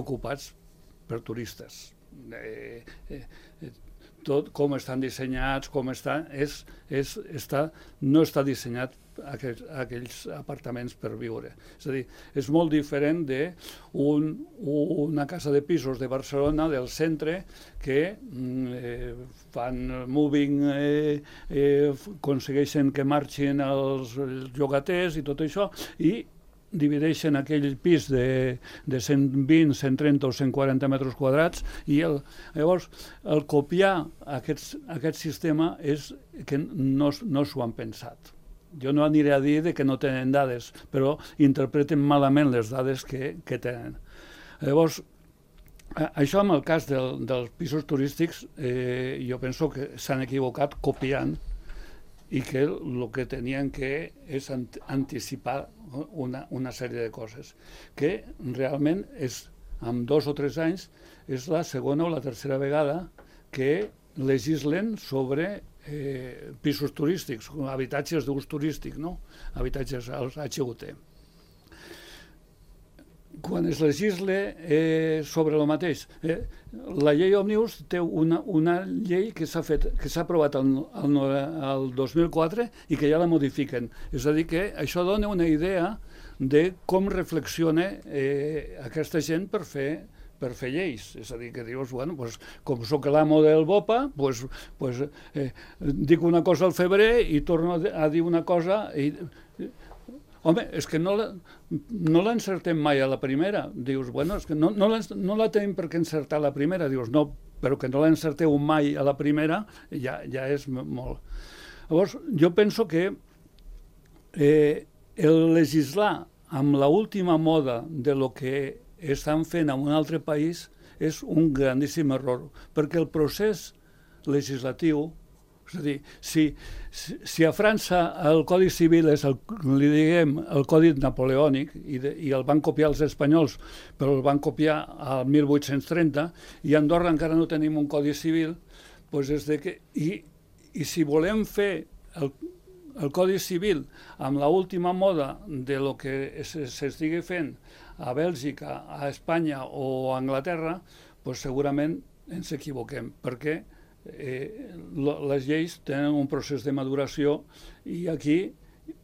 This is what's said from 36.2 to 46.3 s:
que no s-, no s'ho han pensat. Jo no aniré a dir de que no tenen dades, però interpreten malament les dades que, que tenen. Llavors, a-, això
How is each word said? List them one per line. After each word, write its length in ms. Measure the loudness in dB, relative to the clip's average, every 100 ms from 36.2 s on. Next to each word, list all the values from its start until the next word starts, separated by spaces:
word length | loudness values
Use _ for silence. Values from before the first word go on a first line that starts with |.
| -18 -14 -4
que 140 | -4
no 500 | -2 -2 0 2 2
s-, 160 | 0 -2
no 160 | 0
s'ho 220 | 0 -2 -6
han 100 | -6
pensat. 560 | -10 -12 -16 -18 -20 -20 -20 -20 _ -8
Jo 140 | 0 4
no 80 |
aniré 300 | 6 6 6 6
a 60 |
dir 140 | 4 2 2
de 80 | 2
que 80 |
no 160 | 0 2
tenen 320 | 0 0 2
dades, 400 | 2 2 -2 -10 -18 -4 0
però 220 | 2 0 -4 4
interpreten 560 | 6 6 2 0 2 2
malament 540 | 4 4 6 6 4
les 180 | 2 0
dades 320 | -2 -2 -4
que, 320 | -6 -8 -8 -8
que 160 | -8 -6
tenen. 380 | -6 -8 -10 -14 -16 -20 -20 -20 -20 -6
Llavors, 380 | 2 4 4 0 -14 _ -20 _ _ -20 -20 -20 -10
a-, 220 | -4 -4 0
això 160 | 2